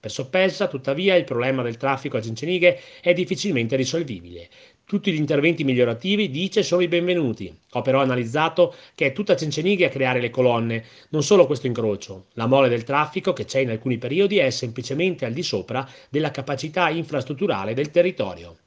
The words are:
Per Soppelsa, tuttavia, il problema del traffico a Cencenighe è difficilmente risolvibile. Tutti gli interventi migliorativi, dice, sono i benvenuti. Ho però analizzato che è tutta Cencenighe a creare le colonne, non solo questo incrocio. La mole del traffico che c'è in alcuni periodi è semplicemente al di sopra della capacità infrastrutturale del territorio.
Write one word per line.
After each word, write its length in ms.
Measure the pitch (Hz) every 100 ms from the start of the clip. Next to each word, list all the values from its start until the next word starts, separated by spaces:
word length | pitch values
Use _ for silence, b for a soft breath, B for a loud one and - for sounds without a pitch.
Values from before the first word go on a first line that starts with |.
Per 80 | 110
Soppelsa, 560 | - 131 185 190 - 196
tuttavia, 480 | 135 135 143 190 180
il 80 |
problema 400 | - 120 123 131
del 140 | 120 113
traffico 400 | 135 131 143 120
a 40 |
Cencenighe 560 | 110 113 160 180 175 175 B B
è 140 | -
difficilmente 640 | 180 180 185 208 139 113 131
risolvibile. 720 | 131 160 147 95 87 87 85 B B B
Tutti 300 | _ 202 196
gli 40 | 156
interventi 460 | 151 147 151 160
migliorativi, 680 | 139 123 123 113 185 208 202
dice, 320 | 135 190 214
sono 200 | 190 175
i 80 | 175
benvenuti. 680 | 170 175 175 139 107 92 - _
Ho 100 | 123
però 200 | 120 135
analizzato 760 | 135 123 117 143 160 160 170 B B -
che 100 | 143
è 80 |
tutta 240 | 135 202 170
Cencenighe 480 | 156 147 170 202 160
a 40 |
creare 300 | 135 131 127
le 100 | 120
colonne, 540 | 123 127 117 113 113 110 B B
non 120 | 156
solo 220 | 147 202 139
questo 220 | 139 127
incrocio. 580 | 120 110 98 - 95 _
La 140 | - 113
mole 200 | 135 131
del 160 | 117
traffico 480 | 117 139 151 190 -
che 140 | - 101
c'è 140 | 135
in 100 | 131
alcuni 280 | 113 131 120
periodi 420 | 123 160 196 202
è 100 | 135
semplicemente 760 | 127 123 117 123 139 185 175
al 80 | 120
di 100 | 127
sopra 460 | - 101 - 123 131 B B
della 220 | 143 151
capacità 580 | 139 135 135 156 170 170
infrastrutturale 840 | 160 151 147 - 143 - 104 98
del 160 | 120 147
territorio. 680 | 175 175 - 98 85 85 85